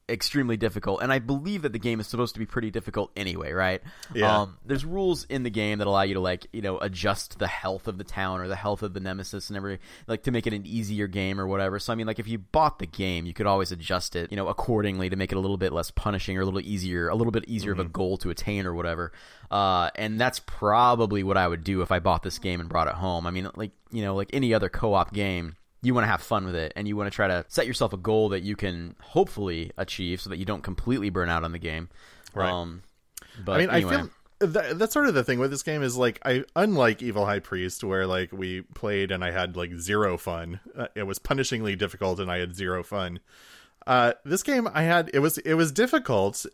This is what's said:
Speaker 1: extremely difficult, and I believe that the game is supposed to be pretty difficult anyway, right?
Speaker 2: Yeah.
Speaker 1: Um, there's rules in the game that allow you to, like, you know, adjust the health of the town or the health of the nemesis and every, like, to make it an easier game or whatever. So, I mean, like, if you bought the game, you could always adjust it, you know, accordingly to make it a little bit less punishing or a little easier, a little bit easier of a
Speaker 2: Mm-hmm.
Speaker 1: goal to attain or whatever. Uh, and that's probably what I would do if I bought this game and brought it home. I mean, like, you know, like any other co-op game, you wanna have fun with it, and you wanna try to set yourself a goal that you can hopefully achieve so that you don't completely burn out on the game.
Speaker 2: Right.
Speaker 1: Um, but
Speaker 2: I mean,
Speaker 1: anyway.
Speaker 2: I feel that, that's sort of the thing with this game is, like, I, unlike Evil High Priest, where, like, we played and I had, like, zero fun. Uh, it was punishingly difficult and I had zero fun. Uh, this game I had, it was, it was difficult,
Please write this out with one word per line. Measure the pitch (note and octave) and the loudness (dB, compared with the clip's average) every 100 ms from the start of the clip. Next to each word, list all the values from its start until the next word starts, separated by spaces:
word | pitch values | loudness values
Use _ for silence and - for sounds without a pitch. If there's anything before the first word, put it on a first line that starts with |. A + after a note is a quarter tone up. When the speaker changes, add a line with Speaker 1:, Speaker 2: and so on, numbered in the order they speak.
| - | -8
Speaker 1:
extremely | A#2 - C#3+ B2 A2 | -4 0 0 2 2
difficult, | A2 G2+ G2+ F#2+ | 0 0 -2 0
and | A#2+ | 2
I | C3+ | 0
believe | A#2 C#3 E3 G3+ | 0 -2 -2 -4
that | D3+ | -4
the | A2 | -2
game | A#2+ A2+ | -2 -2
is | G#2 | -2
supposed | A#2 A#2+ - | -2 -2 -2
to | |
be | A2 | -4
pretty | B2+ A2 | -4 -2
difficult | A2 - G#2+ G2 - | -4 -4 -4 -4 -4
anyway, | F#2+ E2+ D2+ | -4 -4 -4
right? | F2+ F#2 F#2+ - - - A#2+ | 0 2 0 -6 -18 -6 2
Speaker 2:
Yeah. | G#2 G#2+ | 4 4
Speaker 1:
Um, | G2 - A2+ | 2 -6 -4
there's | C3+ D3+ | -2 -2
rules | F#3+ F#3 D#3+ - | 0 0 0 -2
in | C3+ | -4
the | B2 | -2
game | G#2+ G#2 G#2 | 0 0 0
that | G2+ | 2
allow | G2 | 4
you | G2 | 4
to, | F#2+ | 2
like, | F2+ F2+ - | 0 -2 -6
you | A2+ | -6
know, | G2+ F#2+ | -4 -2
adjust | G#2 F2+ G2 G2+ - - | -4 -2 0 0 -4 -4
the | G2 | -4
health | - F#2+ F#2+ A#2 | -4 -4 -6 -6
of | F#2 | -8
the | G2+ | -8
town | - F#2+ F#2 | -4 -4 -4
or | F#2 | -4
the | F#2+ | -4
health | G2+ G2+ | -4 -4
of | G#2 | -4
the | F#2+ | -6
nemesis | F#2 F#2+ F#2+ G2+ - | -6 -6 -8 -10 -8
and | G2+ | -6
every, | G2 F#2+ - - - | -6 -8 -10 -14 -6
like, | A2+ | -4
to | - | 0
make | A#2 A2+ | 0 0
it | |
an | G#2 F2+ | -4 -4
easier | A2+ G#2 G#2 G2+ | -4 -2 -2 -2
game | F#2+ F#2+ G2 | -2 -2 -2
or | F#2+ | -2
whatever. | G2 F#2+ G2+ | 0 0 -2
So, | - | -4
I | A2+ | -2
mean, | A2 | -2
like, | A2 | -4
if | G#2+ | -4
you | A2+ | -6
bought | F#2+ D#3 D3+ - | 0 4 4 2
the | F2+ | -10
game, | - F#2+ F2 E2+ | -4 -2 -2 -4
you | |
could | - G2+ | -2 2
always | G2 F#2 | 2 0
adjust | F2 D#2+ F#2 - F2 | -4 -2 -2 -2 -4
it, | F2 | -4
you | G2+ | -2
know, | F#2+ | -2
accordingly | G2+ - A2 G2+ F#2+ F#2 | -2 2 2 2 0 -2
to | F#2+ | 0
make | F#2 | 0
it | F#2+ | 0
a | |
little | F#2+ G2 | 0 0
bit | F#2 | 0
less | D#2 E2 | 0 -2
punishing | - G#2+ G2 - F#2+ | -2 0 -2 -2 0
or | |
a | F#2+ | 0
little | F#2+ | -2
easier, | - G2+ F2+ F2 E2+ | -2 -4 -2 0 0
a | G#2+ | 2
little | A#2 | 2
bit | A2 - | 0 -2
easier | A2 G#2 | -4 -2
of | F#2 | -2
a | |
Speaker 2:
Mm-hmm. | F2+ | -2
Speaker 1:
goal | E2+ F#2 F#2+ | -2 0 0
to | F2+ | -2
attain | E2 - G2+ F#2 | -2 -2 -2 -2
or | |
whatever. | E2+ E2+ E2 E2+ - - - - | -2 -2 -2 -6 -10 -20 -16 -2
Uh, | G2+ G2 F2+ E2+ - | 2 4 4 2 -2
and | G#2+ A2 | -4 2
that's | B2+ - | 0 0
probably | - - G#2 A2 B2 A#2+ A2 G#2 | -8 0 4 8 8 6 4 2
what | F#2+ F#2+ | 2 4
I | F2 | 4
would | E2+ E2 | 0 0
do | F#2+ | 0
if | F2 | 2
I | F2+ | 2
bought | F2+ E2 | 4 2
this | F#2+ - | 0 -6
game | F#2+ F2 | -4 -4
and | E2 | -2
brought | E2+ D#2 | 0 0
it | |
home. | E2+ F#2 E2+ E2+ | 0 -2 -2 -2
I | |
mean, | F2+ F#2 - | -4 -6 -6
like, | G#2 _ - | -10 _ -10
you | A2+ | -4
know, | G2+ G2 | -2 -2
like | G2 | -2
any | C#3 B2+ | 0 4
other | A2 F#2+ | 4 2
co-op | - A2+ G2 F2 | 0 2 4 2
game, | G2+ G2 F2+ E2+ E2 _ - | 0 0 -2 -6 -12 _ -2
you | B2 | 2
wanna | B2 A2 | 4 4
have | F#2 | 0
fun | - G#2+ | 0 -2
with | F#2+ E2+ | 0 -2
it, | D#2 - | -4 -4
and | G#2 | -4
you | G#2 | -2
wanna | G2+ | -2
try | - G2 | 0 2
to | F2+ - | 2 0
set | - A#2+ | -2 0
yourself | A#2+ A#2 | 0 -2
a | G2 | -2
goal | G2 A2 G#2+ | 2 4 4
that | F#2+ | 0
you | G2 G#2 | -4 -4
can | G2+ E2+ E2+ - | -4 -4 -8 -14
hopefully | - E3+ G3 - G2 E2 D#2+ - | -2 2 2 0 -2 -2 -4 -6
achieve | F#2+ - F2+ F2+ | -6 -4 -4 -4
so | G2 | -6
that | F2 | -6
you | |
don't | F#2+ F#2+ | -4 -4
completely | G2 F2+ A#2 B2+ G2+ | -4 -4 0 0 0
burn | F2+ E2+ | 0 0
out | E2+ | 0
on | E2 | -2
the | E2+ | -6
game. | E2+ D#2+ F2 - - - - | -6 -6 -8 -16 -20 -20 -10
Speaker 2:
Right. | G2+ F#2 | -2 -2
Speaker 1:
Um, | F2+ E2+ F2 - _ _ - - A#2+ G2+ | -2 -6 -12 -18 _ _ -20 -20 -10 0
but | |
Speaker 2:
I | G2 | 2
mean, | F3+ | 4
Speaker 1:
anyway. | E3+ F#2+ | 4 2
Speaker 2:
I | C#4+ | 0
feel | - - - - | -2 -10 -12 0
that, | F#3+ E3+ D3 D#3+ | 2 2 0 0
that's | A3 | 2
sort | D4 C#4+ | 4 4
of | |
the | D3 | 4
thing | A#2+ B2 | 2 2
with | C3+ | 2
this | C#3 | 0
game | - D3+ | -2 0
is, | C3 B2 | 0 2
like, | B2 - - | 2 2 0
I, | B2+ C3+ E3 | 0 0 2
unlike | G#3+ F3 A#2 G#2+ | 4 6 4 4
Evil | A#2+ G#2 G2+ | -2 0 2
High | G2+ | 0
Priest, | - F#2 F#2 - | -2 -4 -4 -4
where, | G#2 F#2+ F#2+ | -2 0 2
like, | F#2 F2+ | 0 -2
we | F#2+ F#2 F#2 | -4 -6 -6
played | - - G#2+ G2+ G2 | -10 -6 -2 0 0
and | F#2 | -2
I | F2+ | -2
had, | F2+ F2 F2 | -2 -2 -4
like, | F2 E2+ | -6 -6
zero | E2 G#2 G2+ F2 | 0 2 4 2
fun. | - E2+ E2 F2+ - - | -2 -6 -6 -10 -12 -8
Uh, | A#2+ G#2+ | -8 -6
it | |
was | G2 G2 | -6 -4
punishingly | - C#3 B2+ A#2 A2 G2 | -2 0 0 -2 -2 -2
difficult | G2 - F#2+ F#2 | -2 -2 -2 0
and | F#2 | -2
I | F2+ | -2
had | F2+ F2+ | -4 -4
zero | F#2 F2+ | -4 -4
fun. | E2+ G2+ F2+ F2 _ - - - - _ - | -4 -4 -4 -8 _ -20 -20 -20 -20 _ 2
Uh, | B2 A#2+ - C#3 | 6 6 2 -2
this | F3+ | -2
game | - C4+ A3+ | 2 2 2
I | D#3 | 2
had, | E3 F3 E3 | 4 4 4
it | C#3 | 4
was, | D3+ - | 4 2
it | - | 2
was | D#3+ D#3+ | 4 4
difficult, | C3+ B3 D#4+ A#3+ G#2+ G2 - - | 4 4 4 4 4 4 0 -10